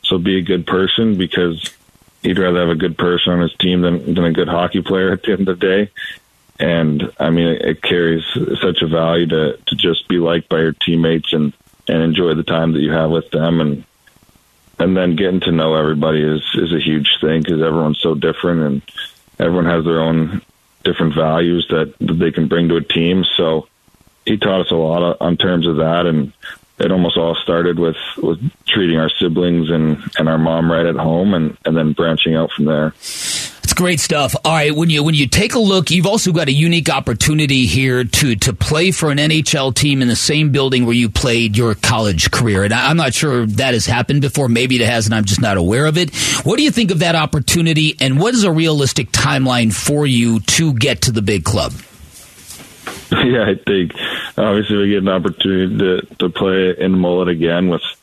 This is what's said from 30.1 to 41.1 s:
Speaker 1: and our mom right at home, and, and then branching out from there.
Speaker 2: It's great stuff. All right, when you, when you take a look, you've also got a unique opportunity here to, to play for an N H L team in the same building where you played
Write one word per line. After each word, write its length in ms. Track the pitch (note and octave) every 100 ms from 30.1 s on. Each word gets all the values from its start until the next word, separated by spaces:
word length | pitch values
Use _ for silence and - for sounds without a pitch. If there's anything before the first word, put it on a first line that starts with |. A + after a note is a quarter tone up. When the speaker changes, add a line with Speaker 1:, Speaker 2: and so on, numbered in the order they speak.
| -
Speaker 1:
and 80 | D#2+
our 100 | D#2+
mom 320 | E2 E2 E2
right 160 | E2 E2
at 120 | D2+
home, 360 | D#2+ E2 G2
and, 240 | F#2 D#2 C#2+ -
and 100 | D#2+
then 180 | D#2
branching 420 | D2 E2+ D#2+ D#2 D#2+
out 160 | E2
from 140 | - D2
there. 220 | D2+ D#2 -
Speaker 2:
It's 760 | - - - - - - -
great 280 | - F3+ E3
stuff. 340 | - D#3 C#3 -
All 80 | -
right, 240 | D#3+ D3 D3+
when 140 | E3+
you, 120 | D3+
when 140 | D3 D#3
you 100 | C3+
take 300 | - G#3+ B3+
a 40 |
look, 300 | G#3 F#3+ F3
you've 160 | E3+ F3+
also 280 | G#3+ -
got 160 | E3 D3+
a 20 |
unique 380 | C#3 E3 E3+ D#3
opportunity 760 | C#3 C3+ A2+ - D3+ D3+ C3+ B2+
here 380 | C3+ C3+ B2+
to, 320 | A#2+ - D3 A2
to 180 | -
play 380 | G2+ - D#3 F3+
for 180 | - D#3
an 100 | C#3+
N 120 | D3+
H 240 | D#3 D3 D#3
L 160 | C3+
team 300 | B2 D3 C3+
in 80 | B2+
the 80 | A#2
same 340 | - D3+ D#3
building 340 | C#3 C3+ B2+ A#2+
where 80 |
you 140 | A#2+
played 460 | A#2